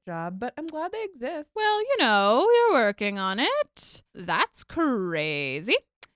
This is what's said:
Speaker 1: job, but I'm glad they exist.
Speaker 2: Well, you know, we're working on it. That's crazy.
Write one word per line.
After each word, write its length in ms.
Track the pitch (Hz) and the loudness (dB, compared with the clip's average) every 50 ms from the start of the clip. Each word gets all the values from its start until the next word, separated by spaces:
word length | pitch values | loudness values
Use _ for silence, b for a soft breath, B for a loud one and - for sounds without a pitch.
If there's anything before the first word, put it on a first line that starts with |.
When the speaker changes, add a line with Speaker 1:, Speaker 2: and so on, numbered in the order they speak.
| _ | _
Speaker 1:
job, 340 | 185 170 165 165 175 185 190 | -10 -8 -6 -6 -6 -6 -6
but 140 | 240 247 - - | -6 -8 -8 -8
I'm 80 | 320 | -10
glad 260 | 330 320 311 320 370 403 | -8 -6 -6 -6 -6 -6
they 100 | 440 440 | -6 -8
exist. 460 | 392 381 247 233 277 349 302 302 - - | -8 -10 -8 -8 -8 -8 -8 -10 -10 -6
Speaker 2:
Well, 240 | 427 427 427 427 415 | -2 0 0 0 0
you 160 | 427 523 554 453 | 0 0 0 2
know, 480 | 311 233 214 202 196 202 220 254 370 | 4 4 4 4 4 4 4 4 4
we're 320 | 453 480 480 480 453 370 262 | 6 6 6 6 6 4 4
working 400 | 226 208 202 - 208 208 202 196 | 4 2 0 -2 -4 -4 -4 -2
on 220 | 190 190 190 208 | -4 -2 -2 0
it. 640 | 277 403 539 605 587 - _ - - - - - - _ - | 0 0 0 0 -2 -4 _ -8 -8 -8 -8 -10 -12 _ -18
That's 480 | - 180 175 165 - - - - - - | -12 -6 -2 0 0 0 0 -2 -8 -14
crazy. 1080 | - - 330 330 294 254 208 185 175 165 156 151 156 151 143 143 135 131 143 165 226 381 539 - _ _ _ - - _ | -8 -4 -2 0 0 0 0 -2 -2 -2 -2 -2 0 -2 -2 -4 -4 -4 -6 -2 -2 -2 -2 -2 _ _ _ -20 -20 _